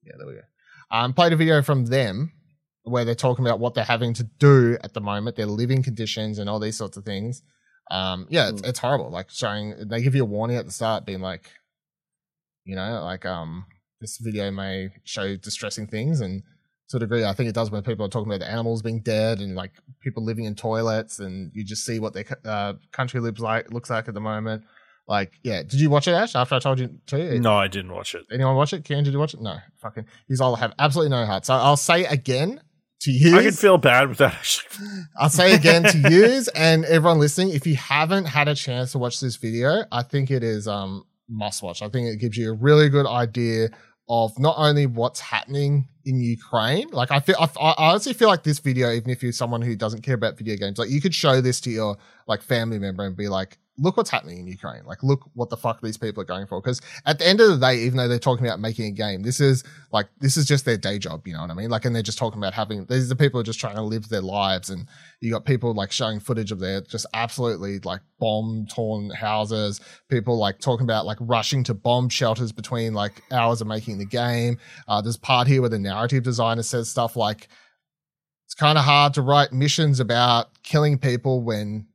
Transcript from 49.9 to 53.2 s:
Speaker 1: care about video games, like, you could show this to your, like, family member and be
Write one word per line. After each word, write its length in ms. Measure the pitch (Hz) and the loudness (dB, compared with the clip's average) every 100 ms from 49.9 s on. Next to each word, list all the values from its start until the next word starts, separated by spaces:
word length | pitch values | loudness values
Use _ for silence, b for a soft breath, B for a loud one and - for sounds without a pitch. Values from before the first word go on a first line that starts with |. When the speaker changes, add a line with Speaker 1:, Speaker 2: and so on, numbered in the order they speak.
| 113 | -6
Speaker 1:
care 100 | 123 | -4
about 240 | 123 110 - | -2 -2 -4
video 180 | 107 104 | -6 -4
games, 220 | 98 101 | -4 -4
like, 120 | 113 | -2
you 100 | 139 | 0
could 140 | 185 160 | 0 0
show 260 | 151 131 | 4 4
this 180 | 127 120 | 2 -2
to 100 | 127 | -4
your, 260 | 110 107 101 b b - | -4 -4 -4 b b -6
like, 160 | 107 | -6
family 340 | - 120 113 110 | -2 -2 -2 -4
member 260 | 98 92 | -6 -6
and 140 | 98 | -8
be 100 | 92 | -6